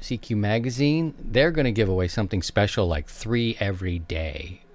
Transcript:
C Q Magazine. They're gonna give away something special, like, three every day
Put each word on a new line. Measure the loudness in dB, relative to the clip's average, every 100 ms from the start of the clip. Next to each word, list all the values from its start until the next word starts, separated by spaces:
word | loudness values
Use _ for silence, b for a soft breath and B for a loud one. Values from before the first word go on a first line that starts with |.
C | -8 -6
Q | -2 0
Magazine. | 2 2 0 2 2 2 -2 -6
They're | 0 4 4
gonna | 4 2
give | 2 2
away | 2 0
something | 0 -2 -2
special, | 0 2 2 2 0
like, | 0 -4
three | -10 -2 0 0 0
every | -4 -2 -2 -4
day | -4 -4 -4 -6 -12 -16 -20